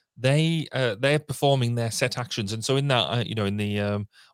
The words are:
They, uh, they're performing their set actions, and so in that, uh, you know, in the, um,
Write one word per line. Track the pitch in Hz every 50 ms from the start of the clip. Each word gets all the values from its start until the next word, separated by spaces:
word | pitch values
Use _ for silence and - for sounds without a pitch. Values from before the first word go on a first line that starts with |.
| _ _ _ -
They, | 117 131 139 151 160 165 165 160 143 -
uh, | - 131 131 120 101 104
they're | 131 139 147 151
performing | 147 - 135 - 147 139 139 131 123 117 120
their | 120 117 117
set | 110 - 135 127 - 131
actions, | 120 - - - 107 95
and | 110 113 113
so | - 131
in | 139 139 143
that, | 131 120 90
uh, | 69 104 120 113
you | - -
know, | 110 104
in | 98 101 104
the, | 104 104 104 104
um, | 104 104 104 104 107 - _ - - _